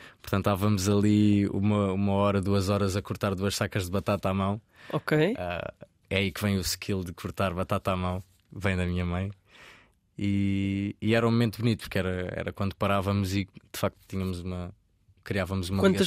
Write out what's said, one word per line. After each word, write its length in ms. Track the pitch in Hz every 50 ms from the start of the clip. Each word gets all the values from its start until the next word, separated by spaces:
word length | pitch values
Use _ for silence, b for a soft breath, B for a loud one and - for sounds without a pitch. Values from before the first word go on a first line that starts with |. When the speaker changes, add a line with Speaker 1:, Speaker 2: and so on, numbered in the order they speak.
| B B B B
Speaker 1:
Portanto, 200 | B - 101 98
estávamos 480 | 90 104 101 90 101 107 104 92 90 104
ali 580 | 104 101 104 104 104 104 104 104 101 101 101
uma, 460 | 95 - 101 101 104 104 104 101 95 95
uma 180 | 98 101 101
hora, 300 | 98 98 101 101 98 98
duas 260 | 90 101 101 101 92
horas 300 | 98 101 98 101 95 90
a 40 | 104
cortar 320 | - - 87 - - 101 95
duas 220 | 90 101 98 -
sacas 300 | - 110 95 - 104 92
de 60 | 85
batata 360 | 95 98 - 107 98 85 - 95
à 40 | 95
mão. 260 | 98 95 98 104 110 - B B B B B
Speaker 2:
Ok. 440 | B 151 - - 156 151 160 202 247
Speaker 1:
Ah, 360 | - 90 87 87 - 50 - - - - - _ _ _ -
é 80 | 95
aí 140 | 95 98 92 -
que 80 | -
vem 160 | 104 101 98
o 40 | 95
skill 400 | 85 - - - - - 101 95
de 120 | 90 90 85
cortar 400 | - - 90 - - 98 92 87
batata 400 | 90 92 - 104 95 - 98 95
à 20 |
mão, 260 | 92 92 90 92 92 - _ _ _ _ -
vem 240 | - 98 92 98 92
da 100 | 92 90
minha 200 | 90 87 90 87
mãe. 260 | 87 87 92 95 104 - _ _ b b b b b b b b b b b _ _ _ -
E, 760 | 101 101 101 101 101 98 98 98 98 98 98 98 101 104 - -
e 140 | - 107 113
era 100 | 117 113
um 60 | 117
momento 280 | 117 117 120 110 - -
bonito, 220 | 113 120 107 -
porque 160 | - - -
era, 360 | 98 90 92 92 90 90 87 85
era 160 | 87 87 90
quando 240 | - - 101 95 -
parávamos 580 | - 104 98 101 101 92 101 101 101 98 90 98
e 100 | 101 95
de 340 | - - - - _ - -
facto 180 | 104 98 - _ _
tínhamos 340 | - 95 95 95 92 90 87
uma, 320 | 87 92 90 90 90 87 - _ _ _ _ _ _ _ _ _ -
criávamos 460 | - 98 98 92 87 95 95 87 92
uma 100 | 98 98
Speaker 2:
Quantas 200 | 196 190 180 196 185